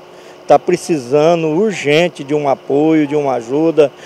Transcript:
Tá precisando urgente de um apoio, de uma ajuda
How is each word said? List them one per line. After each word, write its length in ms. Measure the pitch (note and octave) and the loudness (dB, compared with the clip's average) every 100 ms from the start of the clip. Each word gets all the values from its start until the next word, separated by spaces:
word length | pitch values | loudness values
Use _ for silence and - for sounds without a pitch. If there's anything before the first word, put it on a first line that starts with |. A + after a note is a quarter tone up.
| - - - - - | -20 -20 -20 -8 2
Tá 120 | C#3+ | 2
precisando 880 | - F3 - D#3+ A#2+ C#3+ D#3 E3+ D#3+ | 2 -4 -2 -6 -2 0 2 2 0
urgente 760 | D#3 A3 F#3 C#3 D3 F3 - | -2 -2 -2 0 0 0 -4
de 120 | C#3 D3+ | -4 -2
um 120 | C#3+ | -2
apoio, 600 | B2 - C#3 D#3 D#3+ D3 | -2 -2 0 2 2 0
de 80 | D3 | -2
uma 180 | C#3+ | -2
ajuda 580 | B2 A#2 C#3+ E3 D#3 C#3+ - | -4 -4 -2 0 2 0 0